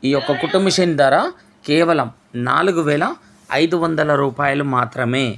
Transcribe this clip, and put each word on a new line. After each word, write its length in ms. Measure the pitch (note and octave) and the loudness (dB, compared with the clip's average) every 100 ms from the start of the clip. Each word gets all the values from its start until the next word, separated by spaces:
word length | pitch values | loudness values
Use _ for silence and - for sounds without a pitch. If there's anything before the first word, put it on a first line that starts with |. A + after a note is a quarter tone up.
ఈ 60 | B2+ | 0
యొక్క 220 | C#3 C3+ | 0 0
కుట్టు 260 | C#3+ E3 F#3+ | -2 0 0
మిషన్ 380 | F#3+ F#3 F3+ D3+ | 0 2 0 2
ధర 340 | C3+ D3 D4 F4+ - _ - | 2 2 0 -6 -20 _ -2
కేవలం 440 | D3+ E3 D#3+ A#2+ - _ | 0 2 0 -2 -8 _
నాలుగు 480 | B2 B2 C3+ F#3 E3+ | -8 -2 0 2 0
వేల 320 | D3+ D3 F#3+ E4+ _ _ _ | 0 0 -2 -6 _ _ _
ఐదు 240 | C3+ D#3+ F3 | 0 0 0
వందల 380 | E3 D#3 D3+ | -2 -2 0
రూపాయలు 500 | D3 C#3 B2+ C#3+ C#3 | 0 0 0 -2 0
మాత్రమే. 600 | C#3+ B2+ A#2 - A#2+ B2+ C3 | 0 0 -2 -2 -2 0 -2